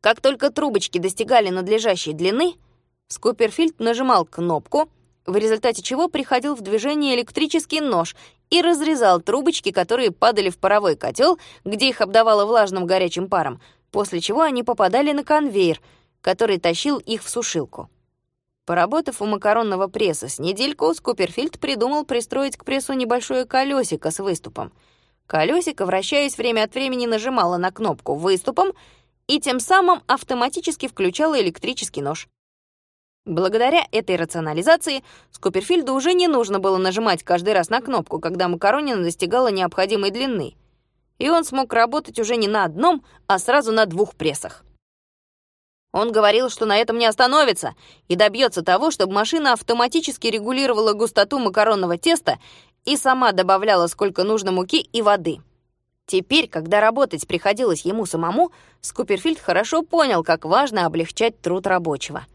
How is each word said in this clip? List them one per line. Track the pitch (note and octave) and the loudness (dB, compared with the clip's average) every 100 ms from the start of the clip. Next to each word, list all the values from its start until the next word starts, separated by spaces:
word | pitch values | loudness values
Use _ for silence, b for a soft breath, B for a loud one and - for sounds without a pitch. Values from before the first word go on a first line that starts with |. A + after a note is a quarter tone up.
Как | G#3 A#3 | 2 2
только | C4 C4+ C#4+ | 0 2 -2
трубочки | A#3 D4 G3+ - F3+ | 0 0 0 -2 -4
достигали | F#3 F#3 A3+ B3 G3+ | -4 -4 2 4 4
надлежащей | F#3 F#3 A3 A3 F3+ - | -2 0 0 0 -2 -4
длины, | D3+ F3 A3+ F4 - _ _ _ _ _ | -2 -2 0 -2 -4 _ _ _ _ _
Скуперфильд | - A3+ A#3 A3 - E4 D#4+ | -4 -4 0 -2 0 -2 0
нажимал | A3+ A#3 C4 A3 | -2 0 2 2
кнопку, | E3 - F3 D#3 - D4 D#4 _ _ _ - | 2 -4 -2 -2 0 -2 -2 _ _ _ -4
в | G3 | 0
результате | A3 A3 B3 A3+ | 0 0 0 -2
чего | F3 C4 E4+ | -4 -2 -2
приходил | D#4 C#4 B3+ C#4 | -2 -2 -2 -2
в | C4+ | -6
движение | G3 G#3+ A#3+ D4+ C#4+ D4 | -2 -2 -2 -2 0 -2
электрический | F#4 - D#4 E4 - D#4 | -2 -4 -2 -2 -2 -4
нож | D4 F#3 E3 - b b _ | -2 -2 -2 -8 b b _
и | E4+ | 2
разрезал | E4+ E4 D#4 D4+ G#3+ F3 | 4 2 0 2 4 4
трубочки, | E3+ B3 D4 E4 - | 2 0 0 -2 -4
которые | F#3 F3+ A#3+ A#3 | -2 0 0 0
падали | E3+ A3 G#3+ G3 | 2 2 4 -2
в | F3+ | 0
паровой | F#3+ G#3 G3+ C#3+ | 2 2 2 -2
котёл, | - - C#4+ F4+ B B | -4 2 2 2 B B
где | - G#3 C4+ | -8 -2 -2
их | - | 0
обдавало | G3 G#3 A3+ G#3+ G3+ | 2 4 6 4 4
влажным | A#3 G#3 F#3 F3 | 4 2 0 0
горячим | F#3+ F3+ F3 F#3+ | 0 0 -4 -2
паром, | F#3 D3 A#2+ b b _ | -2 -2 -6 b b _
после | G3+ G3+ E3+ | -6 -4 -4
чего | E3+ A#3 | -4 0
они | D#4+ B3+ | 0 0
попадали | B3 A#3 F#3+ A3+ D4 | -4 0 2 2 0
на | C#4+ | -2
конвейер, | C#4+ D4+ C#4+ G3 F3 D#3+ b b b _ | 0 0 2 0 0 0 b b b _
который | - F#3+ A3+ F#3+ | -4 0 0 2
тащил | E3+ E3 C#4+ C#4 | 0 0 -2 -4
их | - A3 | -4 -8
в | - | -6
сушилку. | A#3 A#3 E3+ C3 - - _ _ _ _ _ _ _ | -6 -4 -6 -6 -12 -20 _ _ _ _ _ _ _
Поработав | - F3 F3+ D4 D4+ A#3+ | -4 0 2 0 -4 -6
у | G#3 | -4
макаронного | G#3 G#3 A3 A3 F#3 G3 | 0 2 2 2 -2 -2
пресса | G#3 G#3 D#3 C3 | -2 -2 -2 -6
с | - | -6
недельку, | D#3 G3 C4+ D4 D#4+ | -6 -2 -4 0 0
Скуперфильд | E4 - A#3+ F3 E3 D4 - | 0 -4 -2 -2 -2 -8 -6
придумал | - B3+ B3 D4 | -6 -2 0 -2
пристроить | D4+ A#3+ A#3 B3+ C#4 C4+ | -2 -4 -4 -4 -4 -6
к | |
прессу | - C4+ - | -6 -6 -4
небольшое | C4+ A#3+ A#3+ A#3+ B3+ | -4 0 -2 -2 -4
колёсико | B3 C4 C#4 C#4 A3+ D#3+ D#3+ | 0 0 0 0 -2 -4 -4
с | D#3+ | -4
выступом. | G3 E3+ - - A2 _ _ _ _ _ _ | -4 -4 -6 -12 -12 _ _ _ _ _ _
Колёсико, | D#3 D#3+ D#4+ E4+ - F#3 | 0 2 2 -2 -4 -2
вращаясь | F#3 F#3+ D4 C#4+ - | -2 0 0 -2 -2
время | A#3 A3+ | -2 0
от | A3 | -2
времени, | B3+ C4+ B3+ A#3+ | -2 -4 -2 -2
нажимало | A3 A3+ B3+ F3 F3 | -2 -2 0 0 0
на | F3+ | -2
кнопку | - G#3+ D3+ - | -2 -4 -4 -6
"Выступом" | C#3+ F3 F#3 - A#3 F#4+ - b b b b - | -4 0 0 0 0 0 -2 b b b b -4
и | C#4+ | -2
тем | C#4 B3+ | -2 -4
самым | - F4+ F4 F4 - | 2 4 4 0 0
автоматически | C4 - B3+ A#3+ - E4 D4+ C4 | -4 -2 -2 -2 -4 -8 -6 -8
включало | - C#4+ C#4+ D#4 C#4+ | -2 -4 0 0 2
электрический | G3 E3 - B3+ - - | -2 -2 -8 -8 -8 -8
нож. | C#3 D#3+ - _ _ _ _ _ _ _ _ _ | -6 -8 -12 _ _ _ _ _ _ _ _ _
Благодаря | - E3 F#3 A3 B3 E4 - | -6 -2 0 2 2 2 0
этой | A3 F#3 | -4 -2
рационализации | F3+ E3 E3+ D#3+ D3+ G#3+ E4+ - C4+ b b b | -4 -4 -6 -6 -2 2 2 2 -6 b b b
Скуперфильду | - G3 F3+ G3 F4 C4 | -6 -2 -2 0 0 0
уже | C4+ C#4+ | 0 2
не | F4+ F4+ | 2 2
нужно | C#4 G#3+ G3 | 2 0 0
было | F#3+ F#3 | 0 2
нажимать | F#3 F#3 A3+ F3 | 0 0 0 0
каждый | - F3 F3+ | 0 0 2
раз | G3+ E3+ | 0 2
на | A3+ | -2
кнопку, | B3 A#3+ D#3+ D#3+ | -2 -4 -4 -6
когда | E3 F3+ F3+ | -6 -2 -2
макаронина | E3+ G3+ C4 D4 A3 | 0 2 2 0 -2
достигала | F3 E3+ F3 A#3 B3+ | -4 -4 -2 0 0
необходимой | G3 F3+ - G3 G#3+ G3 | 0 -2 0 0 0 -2
длины, | G#3 C4+ A3+ C#3 _ _ _ _ _ _ _ | -4 -4 -4 -6 _ _ _ _ _ _ _
и | C4+ | 0
он | E4 | 0
смог | D#4+ C4+ B3+ | 0 -4 0
работать | A#3 A#3 D4 D4+ - | 2 2 2 -6 -6
уже | G#3+ A#3+ | -2 0
не | G#3 | 0
на | G#3+ | 0
одном, | F#3+ D#3 D#4+ D#4+ b b _ | -2 0 0 0 b b _
а | F#3+ | -2
сразу | - C#4 A3+ | 2 0 2
на | A3 G#3+ | 2 2
двух | E3 G#3+ | 0 -4
прессах. | - - C#3 - - _ _ _ _ _ _ _ _ _ _ _ _ _ | -2 -4 -4 -10 -16 _ _ _ _ _ _ _ _ _ _ _ _ _
Он | F3 A3+ | -4 0
говорил, | A3 G#3 G#3+ B3+ | 4 4 4 0
что | - A3 | -4 0
на | G3+ | 2
этом | A3+ A#3 | 2 2
не | A3+ | 0
остановится, | A3 B3 D4 C#4 G3 C3+ - b b b | 4 4 4 4 2 -4 -10 b b b
и | |
добьётся | F3+ G#3 G#3 C4 - | 2 2 4 0 0
того, | E3 F#3 D#4 | 2 2 2
чтобы | D#4 F#3+ | 0 0
машина | G3+ A3 E4 C#4+ | 0 0 0 2
автоматически | A#3 - A#3+ B3 E4 D#4+ - A3+ | 0 0 0 0 0 -4 -4 -4
регулировала | A3 G#3 B3+ C4+ A3 A3 | -4 -4 -2 0 2 2
густоту | G#3 A3+ - G3+ C#4+ | 2 0 2 0 0
макаронного | A3+ F#3 G#3+ G#3 F3+ F3 | 0 2 2 2 0 -2
теста | E4 E4 - B2 b b b b | 0 0 0 -4 b b b b
и | - C#4+ | -4 -2
сама | C4+ C4 B3 | 0 2 2
добавляла, | F#3+ F#3 F#3+ G#3+ F#3+ E3+ | 2 2 2 4 4 2
сколько | - G3+ F3+ | 0 -2 0
нужно | F#3+ A3 F#3+ | 0 0 0
муки | F#3 F#3 D4+ | -2 0 -2
и | - A#3 | -2 0
воды. | G#3+ G3+ E3 D#3 _ _ _ _ _ _ | 2 2 0 -8 _ _ _ _ _ _
Теперь, | - F#3+ F#3 D4+ - | -4 -4 2 0 0
когда | F3 D#3+ G#3 | -6 0 4
работать | G#3+ A3+ C4 D3+ - | 4 2 -2 -2 -6
приходилось | F3 G3 G#3 B3 D#3+ | -2 0 0 0 0
ему | F3 A3 G3 | -2 -4 -4
самому, | - E3 G#3+ F4 b b b | -4 -2 0 0 b b b
Скуперфильд | - - B3+ F#3+ D#4+ D#4+ | -14 -8 -4 -2 -2 -4
хорошо | - F3 A3 D#4+ | 0 0 2 -2
понял, | D#4+ E4+ C#4+ F#3+ | 0 2 2 2
как | E3 E3 | 2 0
важно | D#3+ G3+ C#4 G#3+ E3+ | 2 2 2 0 -2
облегчать | E3 D#3+ - A3+ A3 | -2 -4 0 -2 -2
труд | F3 F3+ F#3 | -4 -4 0
рабочего. | F#3 E3+ C#3 - C#3+ - | 0 0 -6 -8 -12 -14